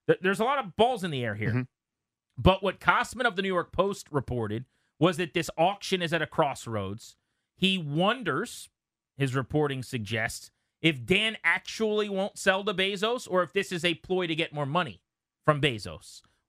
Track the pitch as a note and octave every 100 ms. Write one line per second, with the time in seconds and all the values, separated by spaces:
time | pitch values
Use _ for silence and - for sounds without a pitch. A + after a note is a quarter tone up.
0 | - E3 F#3 G3 A3+ C#4 A3 - A#3 B3
1 | F3+ C#3 A#2+ G2+ G#2+ A#2 B2+ _ _ _
2 | _ _ _ - D3 F#3 G3 - - G3
3 | A#3+ A3 B3 F#3 F#3+ F3+ - - F#3+ G3
4 | - D3 - B2 G#2+ A2 B2+ _ _ -
5 | E3+ E3 F3+ E3+ D#3 - E3+ G3+ - F#3+
6 | E3+ E3 D3+ - D3+ B2+ - A2 F#2+ G#2
7 | - - _ _ _ - F#3+ F#3+ D3+ D3
8 | F#3+ B3+ F#3+ C#3 A#3 - - _ _ _
9 | _ - C3+ C3 B2 D3 D3 C3 B2 C3
10 | G2 A2+ A#2 - - _ _ _ D#3+ C#3
11 | A2+ F#3+ A3 G#3 E3 F#3 - - A3 G#3+
12 | G#3 G3 G3 - G3 F#3+ G3+ F#3 F#3+ G3+
13 | A3 B3 - F3+ F3 G3 F#3+ F3+ E3 D#3+
14 | - F#3 F3+ D#3 D#3+ D3 C#3 E3 D#3+ F#2+
15 | _ _ _ _ - D3 C#3+ A2+ F2+ D2+
16 | - - _ _